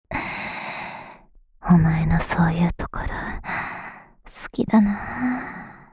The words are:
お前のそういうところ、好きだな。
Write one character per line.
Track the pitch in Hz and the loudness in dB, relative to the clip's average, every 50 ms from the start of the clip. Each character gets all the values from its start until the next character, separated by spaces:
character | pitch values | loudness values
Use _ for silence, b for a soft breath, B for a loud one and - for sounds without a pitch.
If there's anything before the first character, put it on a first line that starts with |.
| _ _ B B B B B B B B B B B B B B B B B B B B B B B B _ - _ _ _ - - - | _ _ B B B B B B B B B B B B B B B B B B B B B B B B _ -20 _ _ _ -10 4 6
お | 180 170 | 8 8
前 | 160 160 160 160 160 | 8 6 4 2 2
の | 160 165 165 | 2 2 2
そ | - - - - 170 | 2 0 2 2 4
う | 165 165 | 4 4
い | 165 175 | 4 2
う | 170 - | 2 2
と | - - - | -2 -6 -6
こ | - - | -4 -4
ろ、 | - | -4
好 | - - - - - - - B B B B B B B B B B B B B B B B B - - - - - | -4 -4 -6 -6 -8 -8 -8 B B B B B B B B B B B B B B B B B -12 -10 -8 -8 -6
き | - - - | -2 -2 0
だ | - - 220 | 4 6 6
な。 | 208 202 202 B B B B 247 254 254 247 254 B B B B B B B B B B | 6 4 2 B B B B -2 -2 -2 -2 -2 B B B B B B B B B B